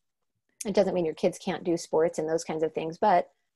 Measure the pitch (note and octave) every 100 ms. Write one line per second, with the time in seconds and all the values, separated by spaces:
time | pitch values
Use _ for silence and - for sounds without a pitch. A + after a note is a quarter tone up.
0 | _ _ _ _ _ - A3 G3 F#3+ F3+
1 | E3 D#3 F#3+ E3 - E3+ F3+ E3+ - D#3+
2 | E3 E3+ D#3 E3 - D#3+ D#3 D#3+ D#3+ E3
3 | G#3+ F3+ - _ _